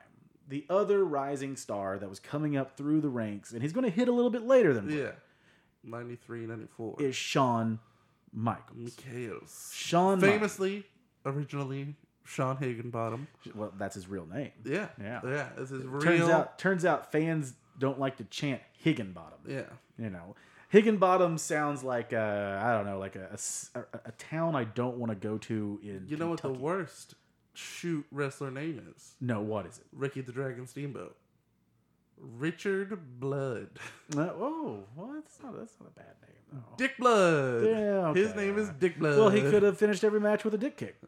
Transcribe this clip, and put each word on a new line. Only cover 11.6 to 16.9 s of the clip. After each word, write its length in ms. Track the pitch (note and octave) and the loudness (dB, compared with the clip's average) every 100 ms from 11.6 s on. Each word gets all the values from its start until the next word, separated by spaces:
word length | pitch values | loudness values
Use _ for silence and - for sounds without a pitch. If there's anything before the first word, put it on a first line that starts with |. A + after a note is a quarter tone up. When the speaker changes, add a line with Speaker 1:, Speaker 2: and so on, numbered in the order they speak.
| C3+ C3+ C#3+ D3 _ _ | -6 -6 -8 -12 _ _
Speaker 2:
Sean 320 | - - C3 C3 | -10 -2 -2 0
Higginbottom. 720 | C3 A2+ A#2+ A2+ A2+ A#2 D3 _ - | -4 -4 -6 -2 -2 -4 -8 _ -14
Speaker 1:
Well, 180 | G#2+ G#2+ G2 | -8 -8 -6
that's 180 | G2 G2+ | -8 -8
his 120 | F#2 | -8
real 160 | G2 D#2+ | -8 -6
name. 260 | G#2+ C3 - | -8 -8 -10
Speaker 2:
Yeah. 240 | A#2 E3+ G3 - | -6 -4 -4 -10
Speaker 1:
Yeah. 200 | G#2 A#2+ | -10 -8
Speaker 2:
Yeah, 240 | B2 C#3+ B2+ - | -4 -4 -4 -8
it's 120 | C3 | -8
his 120 | C3+ | -8
Speaker 1:
Turns 220 | C3 C#3 | -6 0
Speaker 2:
real 260 | D#3+ E3+ E3+ | 4 6 6
Speaker 1:
out, 280 | D#3+ C#3 - | 4 2 -2
turns 260 | F#3+ F#3 | 0 2
out 280 | E3+ | 2